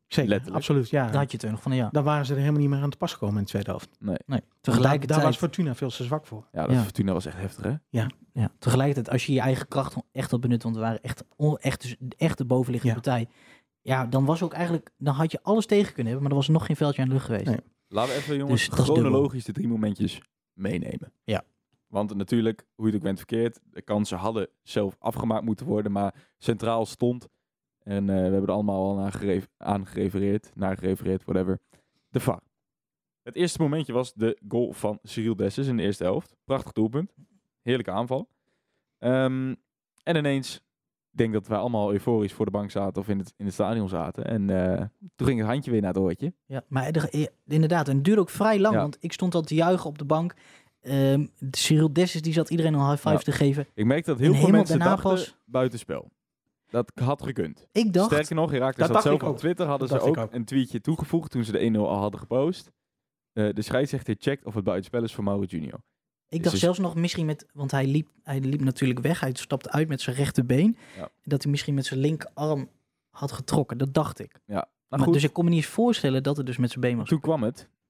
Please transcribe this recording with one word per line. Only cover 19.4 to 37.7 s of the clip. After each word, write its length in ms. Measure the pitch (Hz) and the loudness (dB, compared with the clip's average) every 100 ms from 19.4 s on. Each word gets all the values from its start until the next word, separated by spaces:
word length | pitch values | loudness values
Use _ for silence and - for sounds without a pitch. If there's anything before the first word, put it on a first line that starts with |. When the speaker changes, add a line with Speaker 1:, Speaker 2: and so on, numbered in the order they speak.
| - | -8
Speaker 2:
de 60 | |
drie 140 | 107 180 | -4 -2
momentjes 540 | 113 107 98 101 - _ _ _ | 0 0 0 -2 -4 _ _ _
meenemen. 600 | - 98 90 - - - _ | -8 -4 -4 -4 -8 -12 _
Speaker 3:
Ja. 200 | - 101 - _ _ _ - | -4 -4 -6 _ _ _ -8
Speaker 2:
Want 280 | 101 104 101 | -6 -4 -4
natuurlijk, 500 | 95 120 113 107 - - | 0 2 2 -2 -10 -2
hoe 100 | 110 | 0
je 60 | |
het 40 | 104 | 0
ook 40 | 98 | -2
bent 100 | 95 | -4
verkeerd, 420 | - 113 117 - _ | -4 -2 -2 -4 _
de 100 | - | -14
kansen 360 | - 107 104 87 | -4 -2 0 -2
hadden 300 | 101 113 92 _ | -4 -4 -6 _
zelf 320 | - - 101 - | -6 -2 -2 -4
afgemaakt 440 | - - 117 110 | -6 -4 -2 -2
moeten 220 | 113 107 - | -2 -4 -2
worden, 260 | 107 104 | -2 -2
maar 220 | 101 98 - _ _ | -2 -4 -6 _ _
centraal 480 | - 107 110 113 107 | -2 0 0 0 -2
stond. 420 | - 123 123 - _ _ _ _ _ | 0 0 -2 -8 _ _ _ _ _
En, 260 | - 101 98 | -6 -2 0
eh, 60 | 95 | 2
we 60 | |
hebben 200 | 92 98 | 2 2
er 80 | 98 | 2
allemaal 380 | 98 104 98 95 | 0 0 0 0
al 60 | 98 | -2
naar 160 | 98 | -4
geref-, 360 | 98 101 92 - - | -4 -2 -2 -4 -8
aan 280 | - 101 98 | -4 -2 -4
gerefereerd, 640 | - 98 98 101 104 - - | -4 -2 0 0 -2 -4 -6
naar 220 | 95 95 | -4 -2
gerefereerd, 460 | 92 95 95 95 | -2 -2 -2 -4
whatever. 360 | - 92 92 92 _ _ _ _ _ | 0 0 0 -2 _ _ _ _ _
De 100 | 131 | -2
var. 200 | - 90 _ _ _ _ _ _ _ _ | -2 -4 _ _ _ _ _ _ _ _
Het 120 | - - | -10 -2
eerste 260 | 175 - | -2 0
momentje 320 | 156 156 143 | 0 0 -2
was 200 | 120 127 | -2 -2
de 240 | - 113 104 104 | 0 -2 -2 -2
goal 240 | 113 120 | 0 0
van 260 | - 104 104 | -2 -4 -4
Cyril 320 | - - 113 104 | -8 -4 -2 0
Dessers 320 | 101 113 139 | -2 -2 -2
in 100 | 120 | 0
de 60 | |
eerste 200 | 98 101 | 0 0
helft. 320 | 90 120 - _ - | 0 -2 -4 _ -6
Prachtig 260 | 135 - | -6 -4
doelpunt. 420 | - 110 135 190 _ - _ _ _ | -2 0 0 -6 _ -20 _ _ _
Heerlijke 300 | 120 | -2